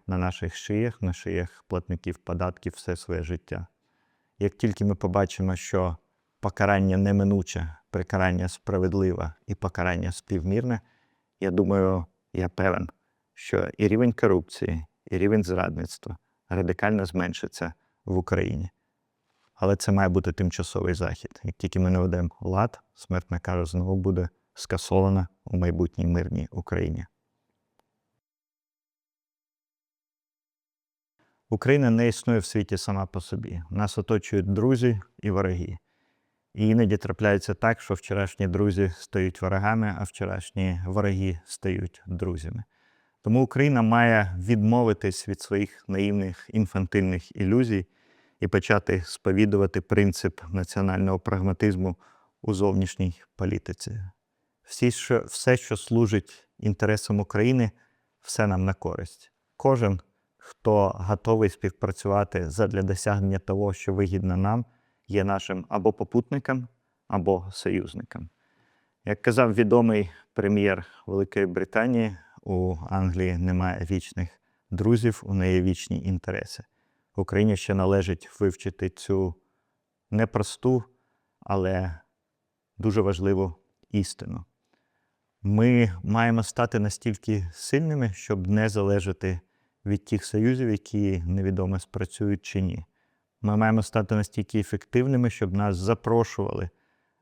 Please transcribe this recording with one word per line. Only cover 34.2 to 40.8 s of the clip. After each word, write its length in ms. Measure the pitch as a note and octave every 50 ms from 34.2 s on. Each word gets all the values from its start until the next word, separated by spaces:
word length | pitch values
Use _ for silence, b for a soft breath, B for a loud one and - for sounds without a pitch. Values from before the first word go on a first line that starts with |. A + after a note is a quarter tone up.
| - - - G2+ F#2 G2 G2
друзі 480 | G2 G#2+ B2+ C3+ A#2+ A#2+ B2+ A#2 G2+ F#2+ _ _ _
і 120 | - G#2
вороги. 480 | F#2+ F#2+ G2 F#2+ F2+ F2 E2+ - F#2 - _ _ _ _ _ _ _ _ _ _ _ _ _ _ -
І 140 | - G#2+ G#2+
іноді 280 | A2 A#2 A#2 G2+ G2+
трапляється 580 | G2+ - G2+ F#2+ - A2 G#2 G2+ G2+ - - G2+
так, 260 | - - A2+ A2+ -
що 140 | - - G2+
вчорашні 540 | F#2+ - - G2+ G2+ G2 F#2 - - G2+ F#2+
друзі 440 | F2 F#2+ G#2 G#2 F#2+ F2+ G2 F#2+ E2+ -
стають 440 | - - - G2+ F#2 F#2 F2+ - -
ворогами, 520 | F#2 F#2+ F#2+ G2 G#2 A2 A2+ A2 G#2+ F#2+ -
а 40 | G2+
вчорашні 800 | G2 - - G2 F#2+ F#2+ G2 F2+ - - G2 F#2 F#2 F2+ F2